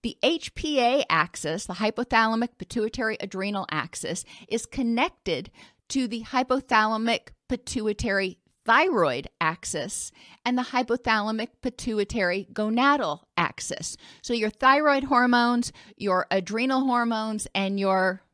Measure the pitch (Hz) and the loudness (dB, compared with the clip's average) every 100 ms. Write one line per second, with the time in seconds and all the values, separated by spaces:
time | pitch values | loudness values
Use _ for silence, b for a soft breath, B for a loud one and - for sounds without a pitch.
0 | 233 - 180 339 - - 302 285 240 277 | -8 0 0 0 -6 -8 -2 2 4 2
1 | - 160 151 - 156 170 - 180 214 226 | 2 0 0 -4 -6 -6 -8 -2 -2 -2
2 | 247 226 220 226 240 _ 185 226 214 - | 0 2 2 0 -4 _ -8 -4 -4 -2
3 | 220 220 190 190 196 202 - 151 165 - | -6 -4 -8 -6 -4 -4 -4 -6 -6 -8
4 | - 175 - B B 226 - - 233 233 | -8 -8 -10 B B -6 -6 -4 -2 0
5 | 330 _ - 147 196 B B B _ 269 | -2 _ -4 -4 -6 B B B _ -4
6 | 247 233 226 262 254 262 - 220 214 220 | -2 -6 -4 -2 0 -2 2 2 4 0
7 | 233 233 - - _ 247 - 254 214 208 | 0 -2 -4 -20 _ -8 -6 -4 -4 -2
8 | 226 196 190 180 _ _ - 233 359 247 | -2 0 -2 -6 _ _ 2 4 4 4
9 | 156 127 143 _ 160 165 - 156 151 - | 2 0 -8 _ -2 -2 -6 -6 -6 -8
10 | - B B B 240 247 247 254 254 247 | -12 B B B -2 0 0 -2 0 -2
11 | 247 220 208 220 233 _ 254 - - 214 | 0 0 0 -4 -8 _ -8 -6 -4 -2
12 | 202 233 180 185 190 - 214 226 277 285 | -2 0 0 0 -4 -4 0 2 4 2
13 | 180 151 _ - 170 - - - - - | 0 -6 _ -2 -2 -4 -10 -8 -10 -12
14 | B B - 233 214 - 262 277 302 277 | B B -4 -2 -2 2 4 6 6 2
15 | 269 262 247 240 240 240 233 B B - | 4 2 4 4 4 2 -2 B B -6
16 | 202 185 - 196 180 220 262 262 262 240 | 0 0 2 -2 0 -2 0 2 2 2
17 | 233 220 220 214 - 196 196 196 196 190 | 2 0 -2 -6 -4 -2 -2 0 2 4
18 | 185 185 _ | 2 0 _